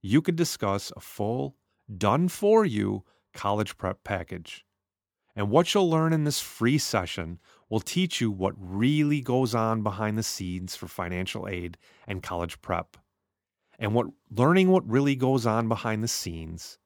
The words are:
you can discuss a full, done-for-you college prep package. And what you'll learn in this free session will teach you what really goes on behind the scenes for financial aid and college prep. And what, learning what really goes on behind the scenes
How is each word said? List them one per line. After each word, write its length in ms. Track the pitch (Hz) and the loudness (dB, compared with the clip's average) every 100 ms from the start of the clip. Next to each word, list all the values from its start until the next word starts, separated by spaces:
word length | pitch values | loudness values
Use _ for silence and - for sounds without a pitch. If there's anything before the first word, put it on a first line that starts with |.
you 200 | 98 127 | 4 2
can 140 | 160 170 | 2 -2
discuss 560 | 170 - 104 101 - - | -2 0 0 0 -4 -14
a 40 | |
full, 540 | - - 104 123 139 - _ _ - 98 | -18 -6 -4 -2 -6 -10 _ _ -16 0
done-for-you 1040 | 101 127 180 - 202 220 208 104 101 101 - _ _ | 4 4 2 0 4 6 4 0 -2 -2 -8 _ _
college 440 | - 101 104 107 - | -6 -2 0 -2 -4
prep 260 | 95 95 | -6 -6
package. 600 | - 98 82 90 82 - _ _ _ _ _ _ _ - | -6 -6 -6 -12 -14 -18 _ _ _ _ _ _ _ -4
And 140 | 101 | 2
what 240 | 127 175 | 4 4
you'll 160 | 208 180 | 2 2
learn 240 | 160 160 | 2 2
in 100 | 160 | 2
this 180 | 147 139 | 0 -2
free 360 | - - 117 147 | -6 0 2 2
session 600 | - 110 90 - 82 87 _ _ _ | 2 -2 -2 -6 -8 -10 _ _ _
will 100 | 110 | -4
teach 400 | - 175 185 - | -2 0 0 0
you 120 | 117 | -2
what 240 | 98 95 98 | 0 -2 -4
really 640 | 92 98 123 151 147 147 | -8 0 2 4 2 0
goes 320 | 127 127 131 | 0 2 2
on 300 | 117 113 113 | 2 0 0
behind 340 | 107 95 107 107 | -2 -2 -2 -2
the 60 | |
scenes 520 | 110 - 92 90 90 - | -4 -6 -6 -6 -8 -12
for 120 | 90 | -12
financial 600 | - 87 90 92 107 92 | -8 -6 -4 -6 -6 -8
aid 300 | 90 87 87 _ _ - | -8 -8 -12 _ _ -10
and 160 | 95 | -10
college 360 | - 87 85 - | -6 -4 -6 -8
prep. 360 | - 87 - - _ _ _ _ _ _ _ _ | -4 -4 -4 -18 _ _ _ _ _ _ _ _
And 140 | 107 | 0
what, 140 | 113 85 - _ | 0 0 -8 _
learning 380 | 107 131 185 185 | 2 4 6 6
what 200 | 185 - | 4 4
really 260 | 120 143 135 | 2 4 2
goes 300 | 131 135 113 | 2 2 2
on 220 | 110 113 | 2 0
behind 360 | 110 120 110 | -2 -2 -2
the 40 | 110 | -2
scenes 720 | - - 82 80 85 - - | -4 -6 -8 -10 -12 -14 -20